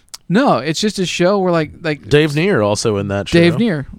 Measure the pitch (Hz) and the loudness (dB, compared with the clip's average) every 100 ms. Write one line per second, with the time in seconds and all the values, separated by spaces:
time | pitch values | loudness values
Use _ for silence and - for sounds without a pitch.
0 | _ - - 175 269 139 139 160 214 - | _ -16 -2 2 2 2 -2 -2 -2 -2
1 | 175 - 175 202 185 170 156 - 165 147 | -4 0 0 2 0 0 -2 -6 -8 -8
2 | - 147 160 143 185 160 104 104 120 101 | 0 2 2 0 0 2 2 0 0 -2
3 | 101 101 - 170 170 160 233 156 131 | -2 -4 0 2 4 2 -2 -2 -6